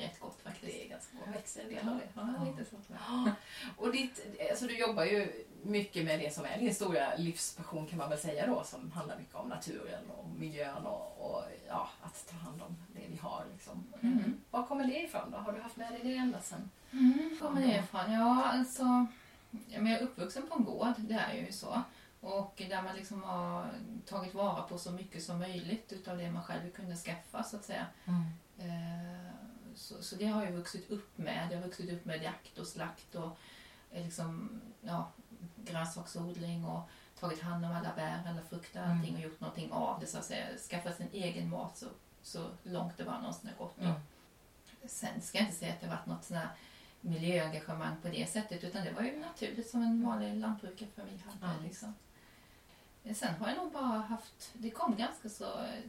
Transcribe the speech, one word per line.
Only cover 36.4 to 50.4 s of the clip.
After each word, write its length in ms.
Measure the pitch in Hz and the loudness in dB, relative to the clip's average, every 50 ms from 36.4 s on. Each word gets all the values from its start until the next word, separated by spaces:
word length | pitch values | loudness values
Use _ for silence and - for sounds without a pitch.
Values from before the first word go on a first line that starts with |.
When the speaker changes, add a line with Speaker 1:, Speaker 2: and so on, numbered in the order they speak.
| 170 170 170 170 165 | -2 -2 -2 -2 -2
Speaker 1:
och 240 | 165 165 170 170 - - - - - - - | -2 -2 -4 -4 -6 -12 -18 -20 -20 -12 -6
tagit 220 | - 170 160 160 | -4 -4 -2 -2
hand 240 | 170 170 170 170 170 | -2 -2 0 0 0
om 60 | 170 | 2
alla 220 | 170 170 165 170 - | 0 0 0 -2 -2
bär, 280 | - 156 156 165 170 180 170 | -2 -2 -2 -2 -2 -2 -4
alla 120 | 170 165 - - | -4 -4 -6 -6
frukter, 340 | 170 170 - - - 180 180 | -8 -8 -8 -8 -8 -2 4
Speaker 2:
Mm. 140 | 175 170 170 | 6 6 6
Speaker 1:
allting, 160 | 160 160 165 | 6 2 0
och 60 | 160 | -2
gjort 180 | 160 160 - - | -4 -6 -6 -6
någonting 320 | 214 - - 165 156 160 | -6 -6 -4 -4 -4 -2
av 280 | - - 160 160 - 170 | 0 2 2 2 2 0
det, 60 | - - | -2 -4
så 100 | - - | -4 -6
att 80 | - | -4
säga. 200 | - - - - - - - - - | -4 -4 -4 -4 -4 -6 -8 -6 -4
Skaffat 280 | - 170 - 175 170 - | -4 -2 -2 -2 -4 -4
sin 100 | 175 - - | -4 -4 -2
egen 360 | 202 180 175 175 170 170 165 | 0 0 0 0 0 0 0
mat 280 | 170 - - 170 - - | 0 -2 -2 -4 -6 -8
så, 80 | 247 254 - - - - - - | -10 -12 -12 -14 -18 -20 -20 -18
så 260 | - - - 165 165 170 175 - - | -14 -8 -6 -6 -6 -6 -8 -10 -8
långt 340 | 180 180 175 175 175 - - | -4 0 0 0 0 -2 -4
det 60 | 175 | -4
bara 140 | - - 240 | -2 -2 -2
någonsin 300 | 247 - 170 - - - - - | -2 -4 -4 -4 -6 -10 -8 -6
har 80 | 175 | -8
gått. 140 | 175 - - | -8 -4 2
Speaker 2:
Mm. 120 | 180 175 160 151 - - - - - - - - - - - - - - - - - | 4 4 4 4 0 -8 -16 -20 -20 -20 -20 -20 -20 -20 -20 -20 -20 -20 -20 -16 -12
Speaker 1:
Sen 360 | 240 - - 220 214 - - | -10 -8 -4 -4 -2 -2 -4
ska 160 | - - - 190 | -6 0 4 4
jag 100 | 214 208 | 4 4
inte 100 | - - | 2 -2
säga 140 | 175 165 170 | -2 -4 -4
att 80 | - | -4
det 60 | 175 170 | -4 -4
har 80 | 165 | -4
varit 100 | 165 - | -4 -2
något 180 | 170 170 170 - | -4 -4 -4 -4
sån 120 | - 175 165 | -4 -2 -2
här 100 | 160 156 - - - - - - - - - - | -2 -4 -6 -10 -16 -18 -20 -20 -20 -20 -18 -8
miljöengagemang 920 | - 170 165 160 165 175 180 175 156 156 156 156 - - 160 160 160 156 160 - | -2 -2 0 2 2 4 4 4 4 2 0 -4 -4 -4 -4 -2 -2 -2 -4 -4
på 60 | - 175 | -4 -4
det 220 | 165 - 165 - | -2 -2 -2 0
sättet, 340 | - 214 208 - 175 175 - | 0 -2 -2 0 -4 -4 -4
utan 200 | 180 175 196 180 | -4 -2 -2 -2
det 60 | 165 | -2
var 100 | - - | 0 0
ju 180 | 226 254 285 302 | 0 0 0 -2
naturligt 500 | 311 339 339 - 220 208 214 233 226 - | -6 -8 -6 -4 -4 -4 -2 -4 -6 0
som 120 | - 240 | 2 4
en 240 | 233 226 226 233 233 | 6 6 6 6 6
vanlig 300 | 240 226 214 208 208 208 | 4 4 2 0 0 0
lantbrukarfamilj 880 | 214 | 0